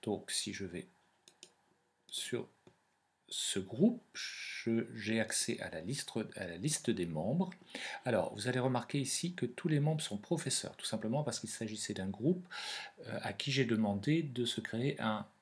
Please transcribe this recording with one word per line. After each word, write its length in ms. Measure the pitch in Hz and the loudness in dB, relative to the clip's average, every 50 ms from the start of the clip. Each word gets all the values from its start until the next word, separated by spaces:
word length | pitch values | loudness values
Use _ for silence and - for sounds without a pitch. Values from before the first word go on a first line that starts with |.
Donc, 280 | - 113 101 90 - - | 0 0 -2 -2 -2 -2
si 240 | - - - 104 95 | -2 -2 -2 -2 -4
je 100 | - 98 | -4 -6
vais 240 | 90 85 87 - - _ _ _ _ _ _ _ - _ _ - - _ _ _ _ _ _ _ _ _ _ _ | -6 -6 -8 -10 -10 _ _ _ _ _ _ _ -20 _ _ -20 -20 _ _ _ _ _ _ _ _ _ _ _
sur 420 | - - - - - - 117 - - _ _ _ - _ _ _ _ _ _ _ _ _ _ _ - - | -8 -6 -6 -4 -2 -2 -4 -4 -6 _ _ _ -20 _ _ _ _ _ _ _ _ _ _ _ -8 -6
ce 240 | - - - - 101 | -2 -2 0 0 0
groupe, 440 | 92 - 110 117 175 240 247 - - _ | -2 -2 4 6 6 6 6 2 -8 _
je, 720 | _ - - - - - - - - - - 117 113 113 - - 120 | _ -8 -8 -8 -8 -8 -8 -8 -8 -4 0 2 2 2 2 -2 -6
j'ai 240 | 113 101 107 110 113 | -6 -2 0 2 2
accès 400 | 107 - - - - - 117 - | 2 2 2 0 0 0 0 -2
à 80 | - 90 | -4 -6
la 100 | - 78 | -6 -6
liste, 300 | 80 95 139 151 - - - 117 110 - - | -4 -4 -4 -4 -6 -4 -4 -4 -4 -4 -6
à 100 | - 98 | -8 -6
la 120 | 87 85 85 | -6 -6 -4
liste 320 | 101 156 151 - - - | -2 0 0 0 2 2
des 160 | 107 90 87 | 2 2 2
membres. 420 | 82 80 78 82 104 135 175 185 175 - - - - - - - - - - - | 0 0 -2 0 2 2 2 2 0 -2 -12 -18 -12 -10 -8 -8 -6 -8 -4 -2
Alors, 300 | 127 117 95 85 - - | 2 4 4 2 2 -2
vous 120 | 104 104 | -2 -2
allez 120 | 123 123 127 | 0 2 4
remarquer 420 | 123 131 127 123 117 - - 143 | 2 4 2 2 0 0 0 0
ici 320 | 135 131 - - - 170 | 0 0 0 0 -2 -2
que 140 | 180 - - | 0 0 -2
tous 220 | 120 - - - 170 | -2 -2 -2 2 4
les 120 | 151 143 | 4 6
membres 220 | 143 156 156 151 | 6 4 2 2
sont 160 | - - - - | -2 -4 -4 -6
professeurs, 580 | - - 175 156 - 143 - - - - - | 0 0 0 0 2 0 0 0 -2 -4 -8
tout 80 | - - | -8 -4
simplement 380 | - - 104 110 110 120 147 | -2 -2 -2 0 0 0 2
parce 180 | 151 120 117 - | 0 0 -2 -2
qu'il 80 | - 104 | -4 -6
s'agissait 460 | - - 113 107 107 107 - - 107 | -4 -4 -4 -4 -4 -4 -4 -4 -2
d'un 160 | 101 95 95 | -2 0 -2
groupe, 360 | 95 - 110 151 180 180 - - - - - - - - - - - - - | -2 2 4 4 4 4 0 -8 -10 -8 -6 -6 -6 -6 -8 -10 -14 -14 -10
euh, 120 | - - - | -6 -6 -4
à 100 | - - | -2 -4
qui 180 | - - - 139 | -4 -2 0 2
j'ai 140 | 135 135 131 | 4 4 4
demandé 580 | 113 117 107 110 101 101 101 101 147 151 165 | 4 6 4 4 4 2 2 4 4 4 4
de 220 | 160 139 120 120 120 | 2 0 0 0 0
se 160 | 117 - - | 0 0 -2
créer 400 | - - - 113 123 143 - - | -4 -2 -2 0 0 0 0 0
un 260 | - 110 107 104 104 - _ _ | 0 0 0 0 -2 -8 _ _